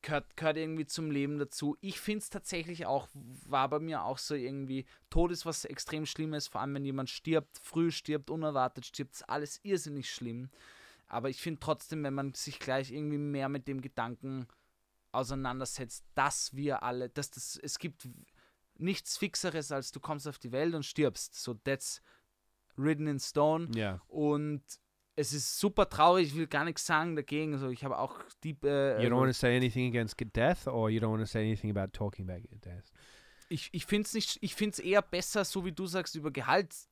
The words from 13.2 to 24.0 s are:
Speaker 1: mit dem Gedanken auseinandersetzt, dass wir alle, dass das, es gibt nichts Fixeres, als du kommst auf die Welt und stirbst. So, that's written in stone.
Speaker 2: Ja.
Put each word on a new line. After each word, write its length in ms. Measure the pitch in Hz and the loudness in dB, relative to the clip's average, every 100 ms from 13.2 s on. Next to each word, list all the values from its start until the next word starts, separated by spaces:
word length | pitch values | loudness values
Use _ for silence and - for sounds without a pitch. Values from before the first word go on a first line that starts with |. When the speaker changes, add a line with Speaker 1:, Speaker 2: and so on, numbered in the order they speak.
| 147 143 135 | -2 -2 -2
Speaker 1:
mit 180 | 143 135 | -2 -4
dem 140 | 135 | -6
Gedanken 680 | 131 - 117 120 135 131 120 _ _ _ _ _ _ | -6 -4 -4 -4 -6 -6 -8 _ _ _ _ _ _
auseinandersetzt, 920 | 120 123 135 131 127 131 - 123 - - | -2 0 -2 -2 -4 -4 -6 -8 -10 -6
dass 400 | - 135 - - | 2 4 4 -2
wir 280 | 135 143 135 | -2 0 0
alle, 260 | 123 123 123 | 0 -2 -2
dass 220 | - 139 | -4 -6
das, 260 | - - - | -6 -10 -8
es 180 | 147 - | -6 -4
gibt 280 | 170 139 127 120 - _ _ _ _ _ | -6 -8 -16 -16 -20 _ _ _ _ _
nichts 420 | 165 196 - - | -2 -2 -4 -2
Fixeres, 540 | 208 - 185 160 143 | -2 0 -2 -2 -2
als 180 | 143 131 | -4 -4
du 60 | 139 | -8
kommst 280 | - 147 147 | -6 -4 -6
auf 100 | 135 | -8
die 140 | 123 | -4
Welt 220 | 127 165 | 2 2
und 100 | 165 | 0
stirbst. 500 | 139 - 143 - - | -2 2 2 2 -8
So, 200 | - - | -8 -6
that's 460 | 113 - 135 - - _ _ _ _ _ _ _ - | -4 -2 -2 -2 -8 _ _ _ _ _ _ _ 0
written 320 | 139 151 151 | 2 2 2
in 100 | 139 | 0
stone. 500 | - - 151 160 165 | -2 4 4 4 0
Speaker 2:
Ja. 260 | 117 104 92 | 0 0 -2